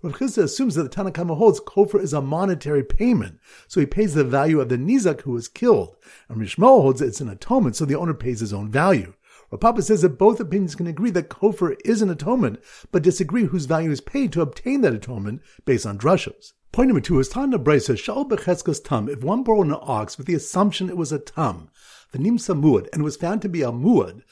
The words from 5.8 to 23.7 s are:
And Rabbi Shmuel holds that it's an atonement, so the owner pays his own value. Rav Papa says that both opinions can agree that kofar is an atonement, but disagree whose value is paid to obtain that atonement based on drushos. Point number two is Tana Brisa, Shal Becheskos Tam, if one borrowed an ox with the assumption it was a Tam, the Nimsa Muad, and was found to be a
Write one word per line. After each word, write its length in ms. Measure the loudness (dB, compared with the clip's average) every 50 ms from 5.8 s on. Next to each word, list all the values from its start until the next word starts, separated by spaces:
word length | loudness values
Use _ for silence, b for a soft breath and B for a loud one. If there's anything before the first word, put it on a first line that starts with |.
| 2 -2 -10 B B B B B B -10
And 100 | -8 -6
Rabbi 100 | -6 -6
Shmuel 340 | 0 4 8 8 8 8 8
holds 180 | 4 2 2
that 80 | -2 -4
it's 120 | -4 -6
an 80 | -8 -10
atonement, 460 | -10 -10 -4 0 2 2 2 2 0
so 100 | -2 -2
the 120 | -2 -2
owner 180 | -2 -2 -4 -4
pays 240 | -4 -4 -6 -4 -4
his 140 | -6 -6 -6
own 180 | -8 -6 -4
value. 440 | -2 0 2 2 2 2 0 -4 -12 _ b b b b b b
Rav 100 | -6 0
Papa 200 | 0 2 2 0
says 220 | 0 0 2 4 4
that 160 | 2 2 4
both 220 | 4 4 4 4
opinions 340 | 0 -4 -2 -2 -2 -4 -4
can 120 | -6 -6
agree 220 | -6 -4 -4 -2 -2
that 220 | -2 -2 -4 -4
kofar 440 | -4 -2 0 0 0 0 -2 -2 -2 -2 -2
is 200 | -2 0 0 0
an 80 | -2
atonement, 500 | -2 -4 -4 -2 0 0 0 -2 -4 B B B B B B B -2
but 100 | 2 2
disagree 420 | 2 2 2 -2 -2 0 0 0
whose 200 | 0 0 -2 -2
value 260 | -2 -2 0 0 -2
is 120 | -2 -4 -6
paid 280 | -6 -4 -2 -2 -2 0
to 100 | -2 -2
obtain 400 | -2 -4 -6 -6 -4 0 2 2
that 100 | 0 0
atonement 480 | -2 -6 -10 -10 -8 -8 -8 -8 -10 b b b b b
based 220 | 0 0 0 0
on 100 | -4 -6
drushos. 560 | -2 2 2 2 2 0 -4 -12 _ -20 -20 _ _ _ _
Point 180 | 0 2 2 4
number 120 | 4 2
two 180 | 0 2 2 2
is 120 | 2 0
Tana 280 | -2 -4 -2 0 -2 0
Brisa, 400 | 2 2 2 2 2 0 -2 -4
Shal 280 | -4 -6 -6 -4 -4
Becheskos 580 | -2 -4 -2 0 -2 -2 -2 -2 -4 -4 -4 -4
Tam, 240 | -4 -4 -2 -2 -4
if 160 | -6 -6 -4
one 180 | -2 -2 -2 0
borrowed 260 | 2 2 4 2 2
an 80 | 0 -2
ox 380 | -4 -4 -4 -4 -4 -6 -10 -10
with 80 | -6
the 80 | -4 -4
assumption 560 | -4 -4 -2 0 2 2 2 0 -2 -4 -4
it 80 | -4 -4
was 140 | -4 -4 -6
a 60 | -6
Tam, 520 | -8 -8 -6 -4 -4 -4 -4 -6 -12 -20 b b b b b b b b -8
the 60 | -4
Nimsa 400 | -2 0 0 0 -2 -2 -2 2
Muad, 300 | 4 4 4 4 2 -2 -4
and 100 | -4 -4
was 140 | -4 -4
found 240 | -4 -4 -4 -4 -4 -4
to 60 | -4
be 140 | -4 -4 -4
a 100 | -4